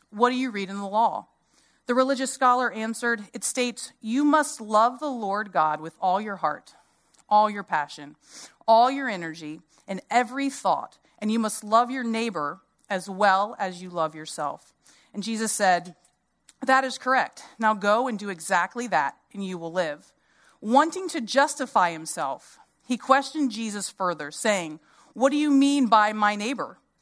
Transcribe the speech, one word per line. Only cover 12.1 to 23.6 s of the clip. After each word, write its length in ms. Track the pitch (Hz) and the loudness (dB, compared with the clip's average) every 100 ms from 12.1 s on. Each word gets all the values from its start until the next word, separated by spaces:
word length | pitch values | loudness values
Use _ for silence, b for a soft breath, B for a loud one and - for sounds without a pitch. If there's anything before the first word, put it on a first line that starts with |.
| 226 233 185 147 180 _ _ _ | -2 -4 -4 -6 -8 _ _ _
as 200 | 190 196 | -6 -6
well 440 | 190 208 190 208 240 | 2 4 4 2 -4
as 220 | 196 180 | -8 -8
you 80 | 185 | -10
love 260 | 175 156 156 | -4 -4 -4
yourself.'" 580 | 156 - 147 147 _ _ b b b | -12 -8 -8 -8 _ _ b b b
And 100 | - | -10
Jesus 280 | 196 220 220 | -6 -4 -2
said, 420 | - 196 175 175 - _ _ _ _ _ _ | 2 4 2 0 -16 _ _ _ _ _ _
"That 240 | 254 262 262 | 2 2 2
is 120 | - | -4
correct. 460 | 254 262 160 - - - | 0 0 0 -6 -20 -2
Now 140 | 220 | 0
go 340 | 214 202 214 262 | 2 2 2 2
and 100 | 208 | -4
do 120 | 202 | -6
exactly 580 | 180 160 185 185 240 240 | -8 0 0 0 -4 -2
that, 300 | 170 139 - _ | 0 0 -4 _
and 100 | 196 | -10
you 140 | 190 180 | -8 -8
will 160 | 165 | -6
live." 400 | 175 160 147 _ _ b b b b | -2 -2 -4 _ _ b b b b
Wanting 480 | 208 262 320 370 381 | 2 4 4 0 -6
to 100 | 330 | -6
justify 720 | 220 262 277 - 254 214 175 | 0 2 2 0 -2 2 2
himself, 680 | 165 160 - 143 135 - - _ _ - | 0 -8 -6 -6 -6 -12 -20 _ _ -6
he 100 | 247 | -6
questioned 540 | - 269 277 311 277 | 4 4 4 -2 -2
Jesus 400 | 214 | -2